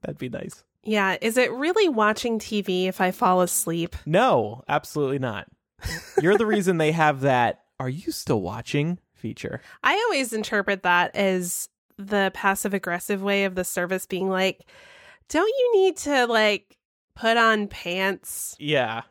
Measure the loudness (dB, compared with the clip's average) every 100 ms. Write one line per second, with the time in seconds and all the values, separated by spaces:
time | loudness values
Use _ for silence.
0 | -12 -10 -10 -8 -12 -16 _ _ -2 0
1 | 0 0 0 2 0 0 0 2 2 4
2 | 2 2 -2 -4 -2 -4 -2 0 -2 0
3 | -2 2 2 4 2 0 -2 -4 -6 -8
4 | 0 4 4 4 0 -8 -4 -4 -2 -4
5 | -2 -2 -4 -6 -12 _ _ _ -10 -10
6 | -2 2 4 4 4 2 2 2 2 4
7 | 2 2 2 4 2 0 _ _ -8 -6
8 | -8 -8 -2 -2 -2 -8 -4 -2 -2 -6
9 | _ _ -12 -8 -10 -10 -14 -4 0 0
10 | 0 0 -2 -4 -2 -2 -2 -2 2 2
11 | 2 0 0 0 -4 -8 -10 _ _ -20
12 | -4 0 0 0 -2 0 -2 -4 -4 -6
13 | -4 -4 0 0 0 -2 -4 -4 -4 -4
14 | -4 -4 -2 0 0 -2 _ -20 -20 -20
15 | -20 -20 _ 0 0 2 4 4 4 2
16 | -2 0 2 4 4 2 _ _ _ _
17 | _ -4 0 4 4 4 -2 -8 -6 -2
18 | -2 -2 -10 -10 -12 -8 -2 0 0 -4
19 | -10